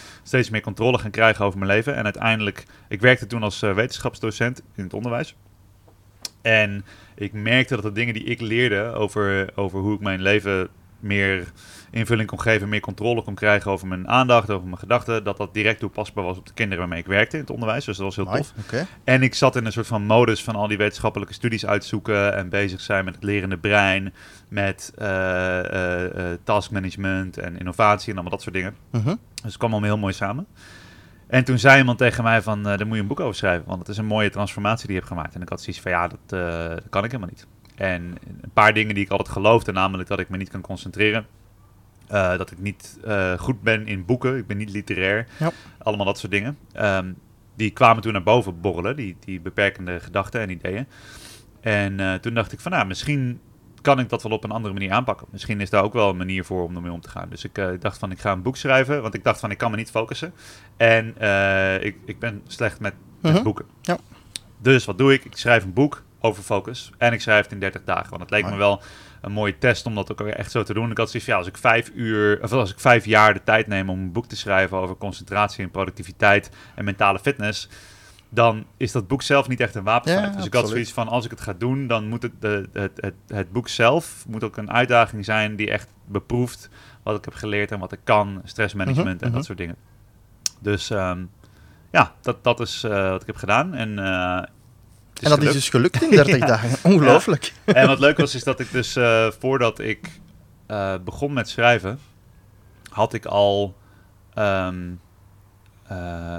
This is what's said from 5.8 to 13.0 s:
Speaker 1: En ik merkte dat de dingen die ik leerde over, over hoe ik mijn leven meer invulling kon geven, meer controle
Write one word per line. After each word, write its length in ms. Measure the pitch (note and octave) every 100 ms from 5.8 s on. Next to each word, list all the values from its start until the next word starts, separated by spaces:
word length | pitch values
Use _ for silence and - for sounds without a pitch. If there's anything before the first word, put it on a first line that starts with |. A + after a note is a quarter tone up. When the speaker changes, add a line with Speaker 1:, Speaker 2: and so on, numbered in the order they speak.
| _ _ _ _ - -
Speaker 1:
En 440 | A#2 A2 G#2 G2+ G2 - - -
ik 180 | G2+
merkte 400 | G#2+ G#2+ B2 B2 A#2+
dat 80 |
de 80 | G#2
dingen 220 | G2+ A#2+
die 100 | A2
ik 180 | - A#2+
leerde 420 | A2+ A2+ B2 G2 A2+
over, 560 | A2+ G#2 G#2+ G2+ G2 G2 -
over 240 | G2 F#2+
hoe 140 | G2+
ik 60 | G#2
mijn 220 | G2+ F#2
leven 460 | F#2+ G#2+ G2 F#2+ F2+ - - -
meer 520 | G#2 G2+ G2 F#2+ F2 - - - -
invulling 360 | A2+ A2+ A#2 G#2
kon 140 | -
geven, 280 | A#2 A2 G2+
meer 100 | G#2
controle 420 | - F#2+